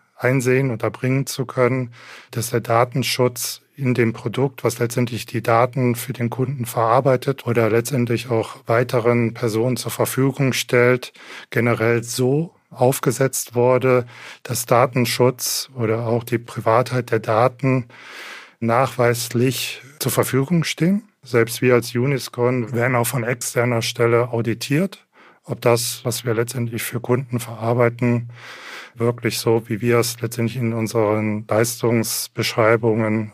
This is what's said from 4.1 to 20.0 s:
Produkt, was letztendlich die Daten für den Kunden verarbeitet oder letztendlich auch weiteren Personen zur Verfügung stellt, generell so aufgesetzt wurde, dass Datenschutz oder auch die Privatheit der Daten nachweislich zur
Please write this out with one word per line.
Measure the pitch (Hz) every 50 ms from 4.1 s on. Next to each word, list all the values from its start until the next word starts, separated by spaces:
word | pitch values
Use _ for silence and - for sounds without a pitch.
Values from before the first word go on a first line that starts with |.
| 113
Produkt, | - - 117 98 127 135 139 - - -
was | 117 120 -
letztendlich | 120 117 - 127 123 120 120 104 -
die | - - 113 107
Daten | - 113 113 123 123 - 139 127 123 117
für | 120 - -
den | 113 - 120 117
Kunden | - - 131 123 143 127 117
verarbeitet | - - 123 113 113 117 135 127 139 131 127 - 139 135 - -
oder | 120 113 117 113 110
letztendlich | 110 120 120 - 147 123 120 117 117 113 117 -
auch | 120 113 104 - - - -
weiteren | - 117 120 127 120 - 123 110 120 120 120 117 110 117
Personen | - 123 113 104 110 117 127 123
zur | - - 110
Verfügung | - - 117 - - 127 135 139 131 - 139 131 117
stellt, | - - - 127 123 120 123 127 127 - - _ - - - - - - -
generell | - 120 117 120 117 110 110 117 117 117 117
so | 120 - - 127 127 139 151 165 180 _ _ _ _
aufgesetzt | - - 127 127 135 - - 143 123 - 135 131 - - - - 113
wurde, | 120 120 127 127 127 131 131 127 127 120 120 - - - - - -
dass | - - 120 - -
Datenschutz | - 127 117 139 123 - 131 120 117 - - 123 123 123 - - - - - - - 131
oder | 127 113 107 110 113 120
auch | 110 117 120 117
die | - 120 113
Privatheit | 117 - - 120 - 113 110 120 123 - 127 127 120 -
der | 113 110
Daten | - 117 110 107 123 131 127 - 139 131 131 131 120 - - - - - - - - - - - - - _ -
nachweislich | 117 113 117 123 135 127 - - 120 120 120 120 - - - 117 123 135 123 - - - - - - - -
zur | -